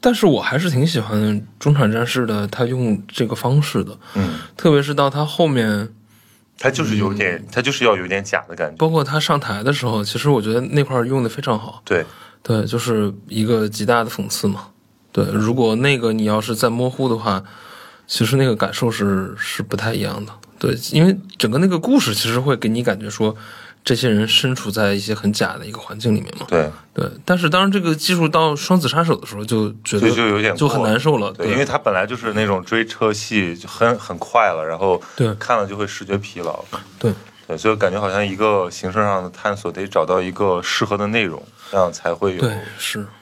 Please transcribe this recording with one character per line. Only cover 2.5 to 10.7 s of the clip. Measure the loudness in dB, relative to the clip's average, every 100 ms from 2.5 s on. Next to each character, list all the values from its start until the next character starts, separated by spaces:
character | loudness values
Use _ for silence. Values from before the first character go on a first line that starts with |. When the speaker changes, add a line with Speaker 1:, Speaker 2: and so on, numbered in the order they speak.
| -2
Speaker 1:
用 | -2 0 0 0 -2
这 | -4 -2
个 |
方 | 0 2 2
式 | 2 -2
的。 | -4 -8 -8
Speaker 2:
嗯。 | -2 -2 -4 -12 0
Speaker 1:
特 | 4
别 | 4
是 | 4
到 | 2 2
他 | 2
后 | -4 2 2
面 | 4 2 0 -4 -10 _ _ _ _ _ -2
Speaker 2:
他 | 0
就 | 0
是 | 0 0
有 | 0
点， | 0 -2 -2
Speaker 1:
嗯。 | -4
Speaker 2:
他 | -2
就 | -2
是 | 2
要 | 4 2
有 | 0
点 | -4
假 | -2 -4 -4
的 |
感 | -6 -6
觉。 | -2
Speaker 1:
包 | 0
括 | 0
他 | 0 -2
上 | 0 -2
台 | -2 -4
的 | -2
时 | 0 0
候， | -2
其 | -2 -2
实 | 2
我 | 2
觉 | 2
得 | -2
那 | 0